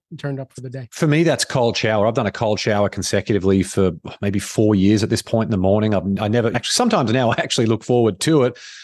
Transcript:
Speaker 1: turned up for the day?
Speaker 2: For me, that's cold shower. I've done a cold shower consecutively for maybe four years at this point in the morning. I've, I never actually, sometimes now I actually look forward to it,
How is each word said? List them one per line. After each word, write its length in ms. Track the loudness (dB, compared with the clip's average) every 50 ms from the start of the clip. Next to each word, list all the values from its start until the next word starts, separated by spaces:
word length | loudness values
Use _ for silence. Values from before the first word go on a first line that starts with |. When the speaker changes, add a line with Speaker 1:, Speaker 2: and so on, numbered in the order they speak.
| _ _ -14
Speaker 1:
turned 220 | -10 -8 -8 -8 -8
up 140 | -10 -14 _
for 80 | -16
the 80 | -16 -14
day? 180 | -14 -14 -14 -14
Speaker 2:
For 160 | -6 -2 0
me, 160 | 2 2 4 2
that's 220 | 2 2 0 -2
cold 300 | -2 0 0 0 0 0
shower. 320 | 0 0 0 2 2 2
I've 60 | 2 0
done 140 | 0 -2
a 40 | -2
cold 280 | -2 -2 -2 -2 -2 0
shower 280 | 0 0 0 2 0 0
consecutively 720 | -2 -4 -4 -2 -2 -2 0 0 -2 2 2 4 4 4 2
for 280 | 0 0 0 2 2 0 -4 -10 -16 -10 -6
maybe 180 | -4 -2 -2 -4
four 360 | -6 -4 -2 0 2 4 4
years 280 | 4 4 4 4 2 2
at 60 | 0
this 120 | -2 -4
point 260 | -2 -2 -2 -2 0
in 40 | 0
the 60 | -2
morning. 360 | 0 2 2 2 2 2 0 0
I've, 120 | 0 0 -2 -2 -2
I 60 | -2
never 220 | 0 0 0 0 0 -2
actually, 180 | -4 -4 -2 -2
sometimes 380 | 0 0 2 2 0 2 0
now 200 | 0 2 2 0
I 40 | 0
actually 300 | -2 -4 -2 -2 0 0
look 160 | 0 0 -2 0
forward 360 | 0 2 2 2 2 0 -2
to 220 | 0 2 2 2 2
it, 140 | 0 -2 -6 -14 -20 -20 -20